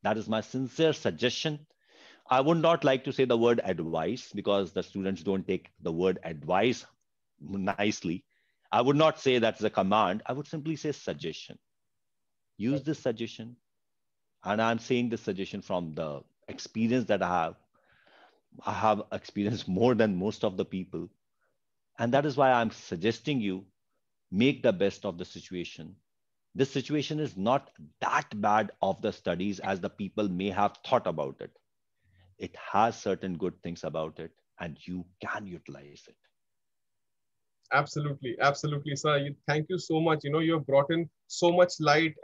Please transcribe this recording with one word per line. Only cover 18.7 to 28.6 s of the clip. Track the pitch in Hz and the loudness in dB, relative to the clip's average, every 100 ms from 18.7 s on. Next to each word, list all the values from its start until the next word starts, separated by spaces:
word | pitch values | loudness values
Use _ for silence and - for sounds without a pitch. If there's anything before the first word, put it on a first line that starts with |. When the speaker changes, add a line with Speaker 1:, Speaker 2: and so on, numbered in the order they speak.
Speaker 1:
have | - 110 104 - | 0 2 2 -2
experienced | 98 - - 101 113 - | -10 -8 -4 -2 -2 -2
more | 92 120 | 4 4
than | 113 110 90 | 6 4 2
most | 101 104 | -2 -2
of | 110 95 | -2 -2
the | |
people. | 98 95 90 85 87 _ _ _ _ _ _ _ _ - | -4 -6 -8 -10 -10 _ _ _ _ _ _ _ _ -6
And | 120 | 0
that | 135 147 | 2 2
is | 131 | 4
why | 135 | 4
I'm | 123 117 | 4 2
suggesting | - - 90 98 113 - 139 | -2 -8 -2 0 0 -2 -2
you | 104 92 98 _ _ _ _ _ _ | -2 -4 -8 _ _ _ _ _ _
make | 92 127 139 | 2 2 4
the | 123 | 2
best | 92 98 - | 2 0 0
of | 101 85 | -6 -6
the | |
situation. | 92 87 - 90 82 - 82 95 _ _ _ _ _ | -10 -14 -12 -10 -10 -12 -18 -20 _ _ _ _ _
This | - 135 | -2 -2
situation | 139 123 147 135 151 | -2 -2 -2 -2 -4
is | 147 92 | -4 -2
not | 101 131 - - 76 _ | 0 0 -2 -16 -20 _
that | 104 - - 107 | -2 -2 -2 -2
bad | 104 107 | 2 4